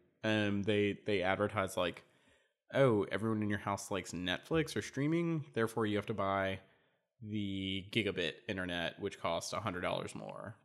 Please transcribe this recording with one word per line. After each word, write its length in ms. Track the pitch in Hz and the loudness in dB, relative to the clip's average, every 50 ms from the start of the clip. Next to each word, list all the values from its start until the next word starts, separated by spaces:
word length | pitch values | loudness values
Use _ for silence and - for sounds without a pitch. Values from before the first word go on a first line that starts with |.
| _ _ _ _ - | _ _ _ _ 0
Um, 400 | 110 107 110 104 101 101 101 98 | 2 4 4 4 2 2 0 2
they, 340 | 110 104 104 104 101 95 - - | 4 4 4 4 4 2 -2 -2
they 160 | 107 104 95 | 0 2 2
advertise, 560 | 87 95 95 92 104 101 98 104 95 92 - | 4 2 2 2 2 2 2 0 0 0 2
like, 260 | 92 90 87 85 - - _ _ _ _ _ _ _ _ _ _ _ _ - - | 0 0 0 0 -4 -12 _ _ _ _ _ _ _ _ _ _ _ _ -2 2
"Oh, 320 | 127 139 127 110 101 95 - | 4 6 6 6 4 2 2
everyone 320 | - 98 110 113 110 107 107 | 0 -2 0 0 0 2 2
in 60 | 104 | 0
your 100 | 104 101 | 0 0
house 320 | - 104 101 - - - | 0 -2 -2 -2 -2 -4
likes 220 | 104 95 92 - - | -4 -4 -4 -4 -6
Netflix 640 | 85 90 92 90 - - - 160 165 147 - - | -4 -2 -2 -2 -2 -2 -2 0 0 0 0 -2
or 60 | 107 | -4
streaming, 640 | - - - 135 143 151 165 170 170 165 165 156 135 - - | -4 -4 -2 -2 0 2 2 2 2 0 0 -2 -4 -4 -2
therefore 320 | 117 113 107 - 117 110 | 0 0 0 0 0 0
you 100 | 107 104 | 2 2
have 100 | 101 - | 0 0
to 80 | - 110 | -2 -2
buy 440 | 98 98 98 98 98 95 95 95 95 - - _ _ _ _ _ _ _ _ _ - | -2 0 2 2 2 2 0 -2 -4 -8 -16 _ _ _ _ _ _ _ _ _ -14
the 640 | 113 104 107 107 101 98 98 98 95 95 95 95 92 104 | -10 -6 -4 -2 -2 -2 -2 -2 -2 -2 -2 -4 -4 -2
gigabit 420 | - 117 98 98 85 90 85 76 - - - | 0 0 0 0 0 0 0 -2 -2 -6 -6
internet, 520 | - 101 95 90 90 87 87 82 78 - - | -6 -4 -4 -2 -2 -2 -2 -2 -4 -4 -4
which 200 | 95 98 - - | -6 -6 -6 -4
costs 340 | - 90 85 87 - - 90 | -4 -2 -2 -2 -4 -4 -6
a 60 | 90 | -4
hundred 220 | 104 107 90 90 | -4 -4 -4 -2
dollars 340 | 90 87 92 90 90 - - | -2 -2 -2 -2 -4 -6 -8
more 400 | 110 104 98 95 - - 101 107 - | -10 -12 -12 -12 -10 -12 -12 -12 -14